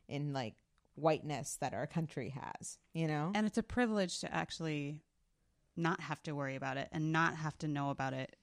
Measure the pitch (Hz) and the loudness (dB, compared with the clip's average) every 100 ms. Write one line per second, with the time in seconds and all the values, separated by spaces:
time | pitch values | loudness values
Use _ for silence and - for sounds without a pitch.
0 | - 139 147 139 113 - _ _ _ - | -8 -4 -2 0 -2 -6 _ _ _ 0
1 | 156 156 151 143 143 - 135 98 143 - | 4 4 2 -4 -4 -4 -2 -2 -2 0
2 | 160 - 113 135 - - - - _ 165 | 0 -2 -6 -6 -8 -8 -10 -12 _ 0
3 | 165 151 156 208 214 233 220 - 247 214 | 2 2 2 2 2 2 0 2 2 4
4 | 185 - - 165 160 - 160 151 143 151 | 2 0 -4 -2 -4 -4 -2 0 -2 -6
5 | - _ _ _ _ _ _ - 165 190 | -12 _ _ _ _ _ _ 0 2 2
6 | 151 151 - 143 139 135 139 135 - 160 | -2 -6 -4 -2 -2 -2 -2 -2 -2 0
7 | 156 160 165 156 156 - 156 143 139 135 | 2 4 4 2 -2 -2 -2 0 0 0
8 | 135 131 131 - | -2 -2 -6 -10